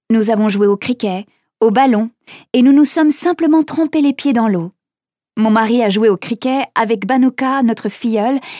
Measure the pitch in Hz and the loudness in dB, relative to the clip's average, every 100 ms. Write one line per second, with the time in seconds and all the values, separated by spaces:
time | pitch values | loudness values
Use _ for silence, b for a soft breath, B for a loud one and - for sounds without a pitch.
0 | - 226 214 220 214 202 202 202 - 247 | -2 -2 0 0 0 0 0 0 -4 -6
1 | 208 185 208 _ _ - 226 214 269 214 | -6 -8 -12 _ _ -2 0 2 2 2
2 | 226 _ B B B 254 254 285 294 - | -2 _ B B B 2 4 4 4 2
3 | 311 294 349 349 330 320 311 294 320 311 | 0 0 -2 -2 2 2 0 -2 -2 0
4 | 285 262 285 240 226 185 165 _ _ _ | 0 0 -2 0 0 -2 -4 _ _ _
5 | _ _ _ - 220 214 220 240 220 196 | _ _ _ -2 0 2 2 0 0 2
6 | 220 185 - 226 254 269 262 - 220 226 | 2 0 -4 -6 -4 -4 -4 -2 -2 -2
7 | 190 262 254 254 262 269 240 226 208 - | -2 0 0 0 -4 0 -2 -2 -6 -6
8 | 233 220 220 269 B B | -4 -2 -2 -2 B B